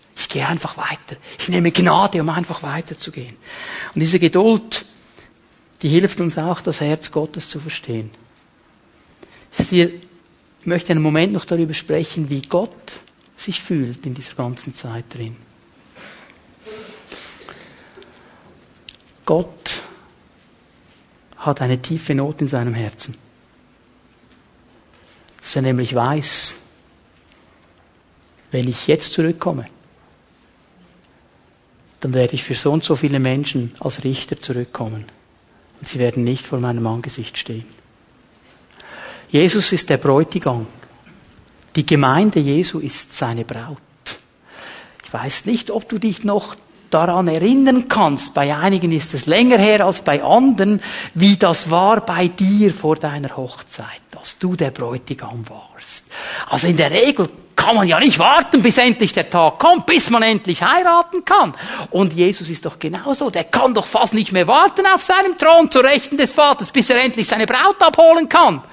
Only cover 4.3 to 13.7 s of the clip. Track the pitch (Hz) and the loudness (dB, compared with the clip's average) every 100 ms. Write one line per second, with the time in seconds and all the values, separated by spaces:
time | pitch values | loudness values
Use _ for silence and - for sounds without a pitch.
4.3 | 180 220 220 - - - _ _ - - | 4 4 2 -2 -10 -10 _ _ -20 -20
5.3 | _ _ _ _ _ 151 165 190 - 170 | _ _ _ _ _ 0 2 2 0 -4
6.3 | 165 165 170 - 151 147 156 - 151 156 | -4 -4 -4 -6 -4 -4 -4 -4 -6 -6
7.3 | 170 - 151 156 - - 113 110 - _ | -8 -12 -12 -12 -14 -10 -10 -10 -16 _
8.3 | _ _ _ _ _ _ _ _ _ - | _ _ _ _ _ _ _ _ _ -20
9.3 | - _ - - 180 175 175 - _ _ | -20 _ -4 0 2 0 -2 -18 _ _
10.3 | _ _ _ 165 175 - 160 156 156 190 | _ _ _ -6 -4 -2 0 0 0 0
11.3 | 202 - 170 160 151 - 156 165 165 143 | -2 -4 -4 -2 -6 -4 -4 -4 -6 -6
12.3 | 139 131 175 220 - - - - _ _ | -6 -4 -4 -4 -10 -20 -20 -20 _ _
13.3 | _ - - - | _ -10 -10 -6